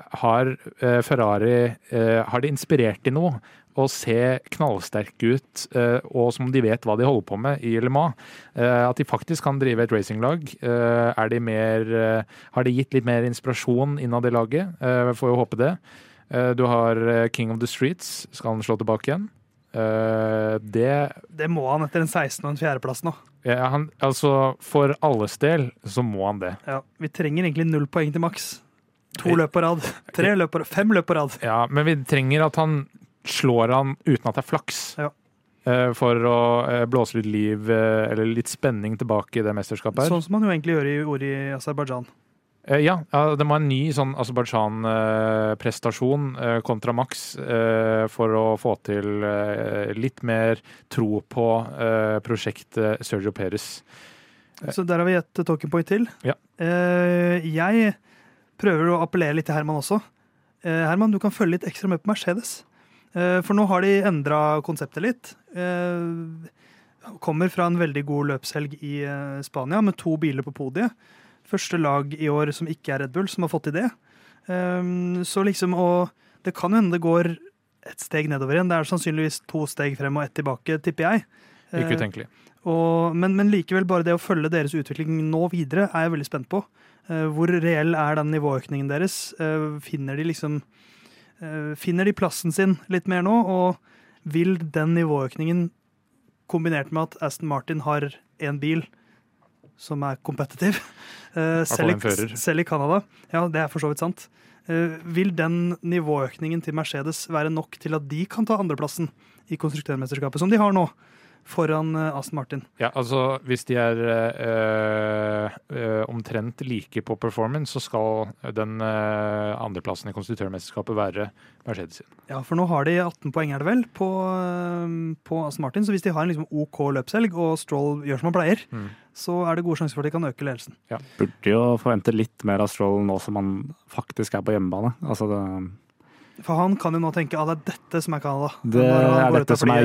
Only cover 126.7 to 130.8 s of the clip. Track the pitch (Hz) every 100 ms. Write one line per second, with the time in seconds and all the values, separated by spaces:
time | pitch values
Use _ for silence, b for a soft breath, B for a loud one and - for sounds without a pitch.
126.7 | - 143 139 123 220 226 170 165 160 -
127.7 | 143 147 147 143 135 170 175 156 220 -
128.7 | 117 101 107 B - - 175 170 165 170
129.7 | 156 156 147 147 165 156 - 139 127 -
130.7 | -